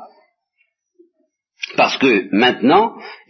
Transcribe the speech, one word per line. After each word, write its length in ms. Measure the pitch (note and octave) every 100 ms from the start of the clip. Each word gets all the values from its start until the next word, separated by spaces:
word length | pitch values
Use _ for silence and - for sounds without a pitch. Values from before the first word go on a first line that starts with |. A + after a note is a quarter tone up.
| - _ _ _ _ _ _ _ _ F4+ _ _ _ _ _ _ - -
parce 200 | B2 -
que 300 | C3+ G#2 F#2
maintenant, 600 | G2 B2 A2 A#2+ F3+ G#3+ - - - -